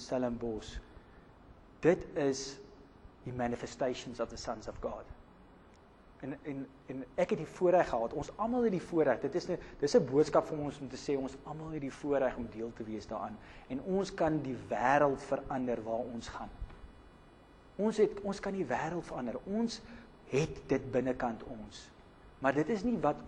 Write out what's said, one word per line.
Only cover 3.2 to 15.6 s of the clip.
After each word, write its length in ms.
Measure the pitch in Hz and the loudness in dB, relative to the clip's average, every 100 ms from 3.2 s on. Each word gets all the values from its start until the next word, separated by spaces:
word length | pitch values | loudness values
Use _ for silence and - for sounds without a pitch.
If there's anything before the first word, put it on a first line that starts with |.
| 127 | -8
die 80 | 123 | -2
manifestations 840 | 120 120 - - 131 123 - 117 | -2 -2 -6 -2 -2 -2 -6 -6
of 100 | 113 | -6
the 60 | 113 | -6
sons 280 | - 110 110 | -8 -8 -8
of 80 | - | -8
God. 240 | 117 107 - - - - - - - - - - - - | -6 -8 -12 -18 -20 -20 -20 -20 -20 -20 -20 -20 -20 -12
En, 140 | 135 139 | -8 -8
en, 240 | 156 139 135 - - | -8 -8 -8 -12 -10
en 180 | 131 127 - | -10 -4 -2
ek 140 | 175 175 | 0 0
het 60 | |
die 60 | 151 - | -4 2
voorreg 300 | 180 175 170 | 6 6 6
gehad, 220 | 117 117 147 | 2 0 -2
ons 120 | 143 - | -4 -2
almal 240 | 226 247 233 | 0 2 4
het 80 | |
die 80 | 175 | 2
voorreg, 380 | - 165 139 117 | 2 4 6 4
dit 140 | 135 175 | 2 -2
is 80 | - | -2
'n, 80 | 123 - - | -4 -6 -2
dis 160 | 143 240 | 6 6
'n 100 | 131 | 6
boodskap 420 | 139 151 165 - | 6 6 4 4
vir 100 | 156 147 | 0 -4
ons 140 | - | -6
om 80 | 127 | -8
te 80 | 127 | -6
sê, 200 | - 139 | 0 0
ons 180 | 131 - 151 | -2 -6 -10
almal 300 | 156 160 156 | -10 -8 -6
het 60 | |
die 120 | 135 | -6
voorreg 440 | - 147 139 127 123 | -4 2 4 4 0
om 100 | 113 | -6
deel 180 | 107 117 | -6 -6
te 100 | - | -6
wees 240 | 107 107 - | -6 -6 -6
daaraan, 300 | 107 104 104 - - - | -6 -6 -8 -16 -16 -8
en 120 | 131 | -6
ons 320 | 180 190 185 | -2 0 0
kan 260 | - 165 156 | 0 2 2
die 160 | 131 117 101 | -2 -6 -4
wêreld 520 | 110 123 143 143 131 | 2 6 6 6 2
verander 640 | - 135 - 135 | -2 -4 -2 -2